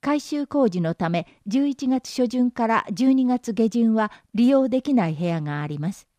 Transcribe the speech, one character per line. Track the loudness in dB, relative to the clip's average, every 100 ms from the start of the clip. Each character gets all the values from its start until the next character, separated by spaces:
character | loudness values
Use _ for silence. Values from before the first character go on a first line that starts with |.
改 | -2 -2
修 | -2 -6 -2
工 | 2 2
事 | 0
の | -4
た | -2 -2
め、 | -2 -4 _ -4
十 | -2 0
一 | -2 -2
月 | -2 -4
初 | -2 -2
旬 | 2 -2
か | 0 0
ら | 0 -2
十 | 0 2
二 | 4 2
月 | 0 -2
下 | 0 0
旬 | 2 2
は | 2 0 -4 _
利 | 2 4
用 | 4 4
で | 0
き | 0
な | 0 0
い |
部 | -2
屋 | -2 -2
が | -4 -6
あ | -6
り | -6
ま | -6
す。 | -8 _